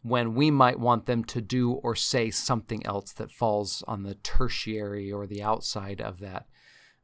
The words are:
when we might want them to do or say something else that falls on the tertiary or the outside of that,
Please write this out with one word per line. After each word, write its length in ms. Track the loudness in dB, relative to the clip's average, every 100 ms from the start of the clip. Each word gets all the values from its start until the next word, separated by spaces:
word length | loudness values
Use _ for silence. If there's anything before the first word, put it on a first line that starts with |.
when 320 | -2 0 0
we 160 | 4 6
might 300 | 8 6 4
want 240 | 2 2
them 180 | 2 -2
to 200 | 0 -6
do 300 | -2 0 0
or 220 | 0 -2
say 360 | -2 0 0 0
something 540 | -2 -2 -2 -2 -8 -4
else 260 | -6 -6
that 180 | -12 -12
falls 540 | -2 0 2 0 -6 -6
on 160 | -8
the 120 | -8
tertiary 960 | -8 4 6 6 0 -4 -6 -6 -6 -6
or 140 | -6 -6
the 160 | -4
outside 580 | -2 0 -2 -6 -8 -8
of 200 | -8 -10
that, 260 | -10 -12 -14 _ _ -20 _ _